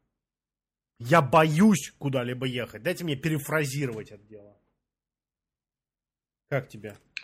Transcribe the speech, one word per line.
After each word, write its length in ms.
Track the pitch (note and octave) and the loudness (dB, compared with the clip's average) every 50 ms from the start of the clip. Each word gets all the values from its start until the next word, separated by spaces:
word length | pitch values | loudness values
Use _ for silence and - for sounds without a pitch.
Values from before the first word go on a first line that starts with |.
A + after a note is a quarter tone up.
| _ _ _ _ _ _ _ _ _ _ _ _ _ _ _ _ _ _ _ - | _ _ _ _ _ _ _ _ _ _ _ _ _ _ _ _ _ _ _ -12
Я 220 | A#2 A#2+ D#3 E3+ | -2 4 4 4
боюсь 720 | D3+ B2 - D#3+ D#3+ D#3+ D3+ D#3 G3+ A3 G3+ C#3+ - - - - | 4 6 6 6 6 6 4 6 6 6 6 4 0 -6 -14 -8
куда-либо 460 | - C#3+ C3 C3 A#2+ A#2+ B2+ B2+ C3 | -6 -4 -2 -2 -2 -4 -6 -4 -6
ехать. 380 | C3 A#2+ B2 A2+ - - G#2+ A2 | -6 -4 -6 -8 -8 -10 -8 -6
Дайте 200 | E3 F#3 E3+ F3 | -6 -6 -4 -4
мне 140 | E3 C#3+ C3+ | -6 -6 -4
перефразировать 920 | - E3 D#3 D3 C#3 - D3+ D#3 D3+ C3+ B2+ C#3+ C#3+ B2 A2+ A2 G2+ - | -2 -2 -2 -2 -4 -2 -2 -2 -2 -2 -4 -4 -4 -6 -6 -8 -12 -14
это 120 | G#2+ G2+ _ | -18 -20 _
дело. 340 | - G#2+ G#2 G2+ G#2 G#2 _ _ _ _ _ _ _ _ _ _ _ _ _ _ _ _ _ _ _ _ _ _ _ _ _ _ _ _ _ _ _ _ _ _ _ _ _ _ - | -20 -20 -20 -20 -20 -20 _ _ _ _ _ _ _ _ _ _ _ _ _ _ _ _ _ _ _ _ _ _ _ _ _ _ _ _ _ _ _ _ _ _ _ _ _ _ -4
Как 200 | C#3+ C3+ C3+ - | -4 -4 -4 -6
тебе? 260 | - G#2+ G2+ G#2+ G2+ - _ _ - - | -14 -16 -16 -16 -16 -18 _ _ -18 -18